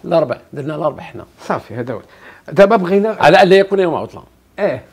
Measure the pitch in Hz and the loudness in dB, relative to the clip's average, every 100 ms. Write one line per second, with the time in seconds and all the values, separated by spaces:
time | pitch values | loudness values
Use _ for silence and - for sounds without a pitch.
0 | 175 170 143 113 _ 143 139 156 147 131 | -4 -2 -2 -6 _ -14 -12 -8 -8 -8
1 | - - - _ - 151 - 110 123 110 | -14 -20 -20 _ -10 -10 -10 -12 -10 -12
2 | - _ - - - 156 196 226 175 196 | -16 _ -20 -20 -6 2 4 4 0 0
3 | 220 208 143 185 190 190 196 196 180 127 | 0 2 4 6 6 4 4 0 -2 -4
4 | 113 - - _ _ - 196 120 - | -8 -14 -20 _ _ -6 -6 -6 -12